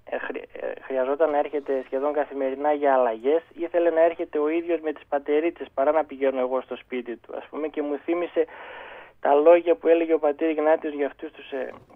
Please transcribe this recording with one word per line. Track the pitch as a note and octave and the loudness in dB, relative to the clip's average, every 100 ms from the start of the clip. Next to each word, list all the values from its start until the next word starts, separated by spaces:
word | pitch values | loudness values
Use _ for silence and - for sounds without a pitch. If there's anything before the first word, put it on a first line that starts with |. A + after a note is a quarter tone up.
ε, | - - | -10 -8
χρει-, | - - - | -8 -10 -14
ε, | - - - | -10 -10 -10
χρειαζόταν | - C3 C3 C#3+ D#3+ | -6 -2 -2 2 2
να | D3 | 2
έρχεται | D3 D3+ C#3 C3+ B2+ | -2 -4 -4 -4 -4
σχεδόν | C3+ D3 | -4 -2
καθημερινά | D3 C#3 C#3 C3+ C3+ D3 | -2 -4 -4 -4 -2 -2
για | D3 C#3+ | 0 2
αλλαγές, | C3 B2 A2+ B2+ E3 - | 4 2 0 0 0 -2
ήθελε | - E3+ F3 E3+ | -8 -2 0 2
να | D#3+ | 4
έρχεται | E3+ E3 E3 D3+ | 2 2 -4 -2
ο | D3+ | 0
ίδιος | E3+ E3+ D#3+ | -2 -2 -2
με | D#3 | -2
τις | D3 - | -8 -6
πατερίτσες | C#3+ C#3+ D3 E3 E3 C3+ | -4 0 0 0 -4 -8
παρά | - C#3 | -2 2
να | D#3 | 2
πηγαίνω | D3 C3+ C3+ C3 | -2 -2 -2 0
εγώ | B2+ B2+ | -2 -2
στο | - B2 | -4 -12
σπίτι | - B2+ A#2 A#2 | -8 -8 -8 -12
του, | - A#2+ | -12 -14
ας | - | -12
πούμε, | C#3 D3+ | -8 -6
και | D3+ | -6
μου | D3 C#3 | -4 -6
θύμισε | - F3 E3 E3+ D#3 - - - - - - _ | -4 -4 -2 -2 -2 -6 -18 -18 -18 -20 -20 _
τα | C#3+ | 2
λόγια | C#3+ D#3 F3 E3+ E3 | 6 8 8 6 2
που | D#3 | 4
έλεγε | E3 E3 | 4 4
ο | D#3+ | 2
πατήρ | D3+ C#3+ D#3+ D#3 | 2 0 -2 0
Γνάτιος | D3+ D#3+ D#3 | 2 2 0
για | D3 C#3 | -4 -6
αυτούς | - A#2+ | -6 -14
τους, | - - | -16 -12
ε, | C3+ B2 - - | -10 -10 -12 -20